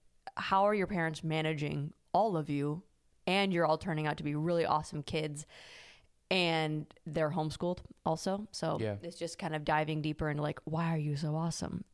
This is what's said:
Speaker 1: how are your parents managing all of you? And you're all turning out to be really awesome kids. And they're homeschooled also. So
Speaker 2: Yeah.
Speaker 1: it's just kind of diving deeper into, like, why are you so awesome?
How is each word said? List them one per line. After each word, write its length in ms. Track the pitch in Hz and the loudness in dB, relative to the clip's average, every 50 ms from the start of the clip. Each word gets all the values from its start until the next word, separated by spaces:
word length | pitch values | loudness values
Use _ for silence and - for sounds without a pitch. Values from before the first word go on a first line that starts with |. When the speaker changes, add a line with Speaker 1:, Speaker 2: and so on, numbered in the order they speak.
| _ _ _ _ _ - - | _ _ _ _ _ -10 -8
Speaker 1:
how 280 | - - - 196 190 196 208 | -6 -2 2 4 4 4 4
are 60 | 214 | 4
your 120 | 208 185 | 2 0
parents 380 | 175 208 180 165 160 160 - - | 0 0 0 0 0 -2 -2 -2
managing 680 | 160 160 156 156 156 160 147 147 143 151 147 143 151 - - _ _ - | -2 0 0 0 0 0 -2 -2 -2 -2 -4 -4 -6 -8 -14 _ _ 2
all 240 | 175 208 226 190 | 2 2 4 2
of 140 | 160 147 143 | 0 0 0
you? 320 | 147 143 143 147 147 170 - _ _ _ _ _ _ _ _ | 0 0 0 0 -2 -4 -8 _ _ _ _ _ _ _ _
And 280 | - 180 196 202 196 180 | 0 2 4 4 4 4
you're 100 | 170 170 | 4 4
all 140 | 151 156 156 | 4 4 2
turning 280 | - - 165 156 151 | 2 -2 -2 0 0
out 120 | 151 151 - | 0 -2 -2
to 40 | 156 | -2
be 120 | 147 147 | -2 0
really 320 | 147 156 170 175 170 160 | 0 2 2 4 4 4
awesome 360 | - - 156 156 - - 151 143 | 4 4 2 0 -2 -6 -8 -6
kids. 440 | - - 156 151 156 147 147 151 - - - - - - - - - - - _ _ _ _ _ _ | -2 -2 -2 -2 -2 -4 -8 -12 -14 -18 -20 -20 -20 -20 -20 -20 -20 -20 -20 _ _ _ _ _ _
And 540 | 185 190 175 170 165 160 160 151 151 151 151 - - - _ | 2 4 4 4 4 2 2 2 0 -2 -4 -8 -14 -14 _
they're 240 | 170 147 165 156 151 | -4 0 0 2 2
homeschooled 480 | 160 170 156 156 147 - - - 180 - - - - - _ | 2 0 0 -2 -2 -2 -2 -2 -2 -4 -8 -14 -20 -6 _
also. 420 | 165 160 160 - 196 190 196 214 - - | -2 -2 0 0 -2 -2 -2 -4 -8 -6
So 240 | - - 160 156 151 - | -2 0 0 0 0 0
Speaker 2:
Yeah. 140 | - 104 98 175 | -2 -2 -4 -6
Speaker 1:
it's 140 | 170 175 | -10 -8
just 220 | - 170 165 - - | -6 -6 -6 -6 -6
kind 160 | - 160 156 | -6 -4 -4
of 100 | 156 151 | -2 0
diving 380 | 147 156 151 156 151 156 156 151 | 2 2 2 2 2 0 -2 -2
deeper 260 | 156 151 - 156 151 | -2 -2 -2 -2 -2
into, 140 | 147 147 147 | 0 0 -2
like, 180 | 151 147 - - | -2 -4 -4 -6
why 280 | - 156 160 170 165 165 | -4 -2 -2 0 0 0
are 60 | 156 | 0
you 180 | 147 151 147 | 0 0 -2
so 180 | 143 165 151 151 | -2 -2 -2 -2
awesome? 500 | 160 165 170 160 - - - - - - - | 0 -2 -2 -4 -4 -6 -6 -6 -8 -8 -4